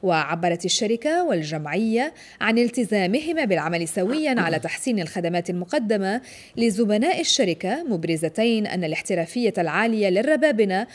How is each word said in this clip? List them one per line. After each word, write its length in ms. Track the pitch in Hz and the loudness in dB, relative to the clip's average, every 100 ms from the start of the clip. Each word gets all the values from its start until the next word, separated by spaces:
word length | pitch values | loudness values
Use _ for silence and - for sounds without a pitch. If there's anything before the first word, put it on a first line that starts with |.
وعبرت 600 | 190 165 143 170 175 170 180 | 2 0 0 0 0 0 0
الشركة 580 | - 214 233 294 330 | 0 0 0 0 0
والجمعية 880 | 349 190 151 160 151 160 220 226 285 - - - | 2 0 -2 -6 -4 -2 0 0 -2 -6 -20 -4
عن 160 | 208 226 | 0 2
التزامهما 880 | 240 240 226 208 180 240 311 320 262 | 2 0 0 2 2 0 0 -2 0
بالعمل 420 | 175 151 170 165 | 0 0 -2 -2
سويا 480 | - 185 294 311 247 | -2 0 0 0 0
على 220 | 170 160 | 0 -2
تحسين 400 | 160 - - 220 | -4 -6 -2 -2
الخدمات 500 | 160 - 170 175 175 | -2 -4 -2 -2 -2
المقدمة 720 | 180 165 302 220 214 190 220 262 - - - | -6 -2 -2 0 0 0 -4 -6 -20 -16 0
لزبناء 640 | 233 196 226 208 285 381 | 0 2 2 2 2 0
الشركة، 640 | 320 - 208 165 185 254 | 0 2 2 0 -2 -4
مبرزتين 840 | 339 190 165 165 160 160 233 226 208 | -2 -2 0 -2 -2 0 2 2 0
أن 160 | 180 | -2
الاحترافية 680 | 165 156 - 185 160 247 240 220 | -2 -4 -2 -2 -2 0 0 0
العالية 520 | 165 160 226 220 202 | 0 2 0 2 2
للربابنة 760 | 185 247 302 302 220 208 185 233 | 2 2 4 2 4 2 2 -4